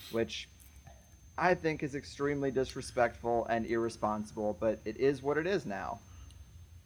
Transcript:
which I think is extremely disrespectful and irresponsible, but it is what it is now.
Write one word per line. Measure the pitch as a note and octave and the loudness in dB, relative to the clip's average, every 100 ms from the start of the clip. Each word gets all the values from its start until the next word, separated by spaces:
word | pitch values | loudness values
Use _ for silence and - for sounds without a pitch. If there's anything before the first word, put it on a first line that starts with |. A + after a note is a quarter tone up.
| - | -2
which | A2+ A2+ - - - - - - - - - - - | 0 0 -2 -12 -18 -20 -20 -20 -20 -20 -20 -12 2
I | E3+ | 4
think | F3+ D#3+ D3+ | 4 2 0
is | D3 | -2
extremely | C#3 - - C#3+ C#3+ C#3 | -4 -8 -2 0 2 2
disrespectful | B2+ B2+ C#3 - - A#2+ - A#2 A#2 - | 2 0 -2 -2 4 4 2 2 2 2
and | A#2 | 0
irresponsible, | A2 A2+ A2+ - G#2+ G#2+ G#2 A2 G#2+ G#2 | 2 2 2 0 0 0 -4 -2 -2 2
but | A2 G#2 | 0 0
it | G#2+ G#2+ | -4 2
is | C#3 C#3 | 2 2
what | C3+ D3+ | 0 0
it | E3 | 2
is | G3 | 0
now. | C3 F#2+ D#2 - - - - - - - - - | -2 -4 -4 -8 -12 -18 -18 -18 -20 -20 -20 -10